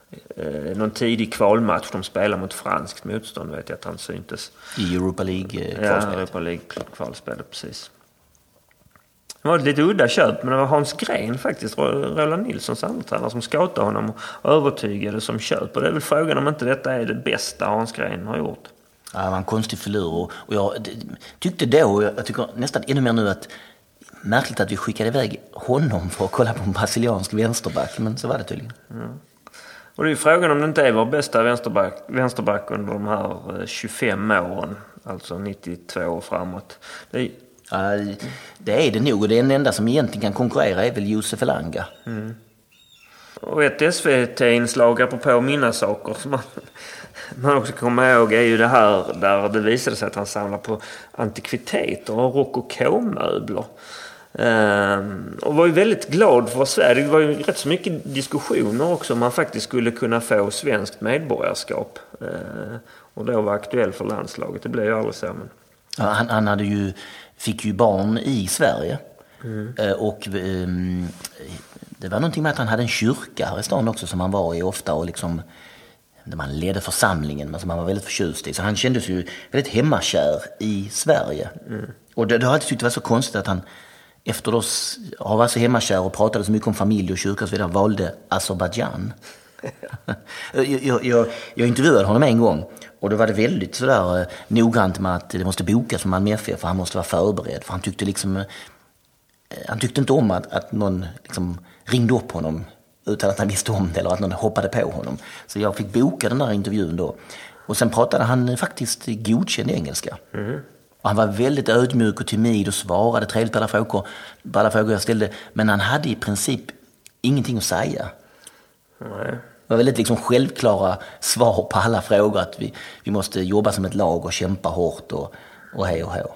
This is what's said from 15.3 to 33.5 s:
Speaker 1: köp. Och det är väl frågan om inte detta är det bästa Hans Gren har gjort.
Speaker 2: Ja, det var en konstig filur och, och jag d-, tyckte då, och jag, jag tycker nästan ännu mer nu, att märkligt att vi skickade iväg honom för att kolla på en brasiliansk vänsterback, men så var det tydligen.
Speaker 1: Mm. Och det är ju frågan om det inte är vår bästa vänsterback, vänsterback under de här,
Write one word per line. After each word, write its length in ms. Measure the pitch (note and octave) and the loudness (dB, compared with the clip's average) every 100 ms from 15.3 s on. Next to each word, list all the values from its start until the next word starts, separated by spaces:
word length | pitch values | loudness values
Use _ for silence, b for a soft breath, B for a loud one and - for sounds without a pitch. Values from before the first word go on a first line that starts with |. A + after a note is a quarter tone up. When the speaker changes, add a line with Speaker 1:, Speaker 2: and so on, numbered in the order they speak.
| A2+ | -4
Speaker 1:
köp. 380 | - - G2 - | -2 -2 -2 0
Och 60 | |
det 60 | C3+ | 0
är 40 | |
väl 80 | D#3 | 0
frågan 380 | D3 D3 D#3+ C#3 | 0 2 2 2
om 100 | C#3 | 0
inte 160 | D3 B2 | -2 -2
detta 280 | C3+ C3+ | -2 -2
är 120 | B2+ A#2 | -2 -2
det 100 | A#2+ | -4
bästa 520 | B2+ - - - G2 | -2 -2 -4 -4 -2
Hans 260 | G#2+ A2+ | 0 -2
Gren 340 | - - - G2 | -4 -6 -6 -6
har 120 | D#2+ | -4
gjort. 300 | D2+ - - _ _ _ - - | -4 -8 -16 _ _ _ -12 -6
Speaker 2:
Ja, 80 | |
det 80 | F#2+ | -2
var 60 | F#2+ | -2
en 80 | F2+ | -2
konstig 340 | A2 G#2+ - | -2 -2 -6
filur 360 | - G2+ F2 E2 | -4 -2 -2 -2
och, 180 | F2 - | -4 -8
och 200 | - G#2 | -4 0
jag 280 | G2 - | 0 -2
d-, 80 | - A2+ - A#2 B - | -8 -12 -12 -16 B -8
tyckte 280 | F#3 F#3 A#2+ | -6 -2 4
då, 180 | C#3 C3 | 6 6
och 180 | G2+ | 4
jag, 100 | G#2 A#2+ | 2 -2
jag 100 | A#2 | -4
tycker 200 | A#2 A#2 A2+ | -4 -6 -4
nästan 280 | B2+ C3 A2 | -4 -4 -2
ännu 140 | C#3 | 0
mer 120 | B2+ | 2
nu, 160 | A#2 G#2 | 2 2
att 200 | F#2+ - B B B _ _ - - | -2 -6 B B B _ _ -20 -12
märkligt 380 | F#2+ A#2 C#3 A#2 | -2 0 0 -2
att 120 | F#2+ | -2
vi 40 | G2 | -2
skickade 320 | - G#2+ A2 | -4 -2 -2
iväg 320 | C3+ A2 A2 - | 0 -2 -4 -12
honom 580 | - - B2+ D3+ G2+ F2+ | -12 -2 0 2 0 -4
för 140 | - F#2+ | -4 -2
att 60 | |
kolla 240 | - A2+ A2+ | 2 2 2
på 80 | |
en 100 | G2 | -2
brasiliansk 600 | G2 A2 A#2 A#2 G2+ G2 | -2 -2 0 0 0 -2
vänsterback, 640 | G#2+ A2+ A#2+ - C3+ C3 - | 0 0 0 -4 -4 -4 -4
men 200 | A2+ A#2+ | -4 -4
så 100 | A#2+ | -4
var 100 | C3 | -6
det 60 | - | -6
tydligen. 280 | - A#2 - _ | -10 -10 -16 _
Speaker 1:
Mm. 180 | A2+ A#2 C3 - _ - B B B B - | -14 -12 -14 -20 _ -20 B B B B -2
Och 80 | D3+ | 0
det 40 | |
är 20 | |
ju 60 | D3 | 2
frågan 340 | D3+ E3+ F3 | 4 6 6
om 80 | D3 | 2
det 40 | D3+ | 2
inte 220 | D#3 C3+ | 4 4
är 60 | |
vår 140 | A2 A2+ | 4 2
bästa 360 | D3 C#3 A2+ | 0 0 2
vänsterback, 640 | A#2 A#2+ A#2+ G3+ F#2 - - | 4 2 0 0 0 -2 -6
vänsterback 600 | B2+ B2+ B2+ G#2 G2+ - | 0 0 0 0 0 -2
under 220 | G#2 G2+ | -6 -4
de 140 | G#2 G#2 | -4 -2
här, 540 | G#2+ G2 F#2 F#2+ | -2 -2 -6 -10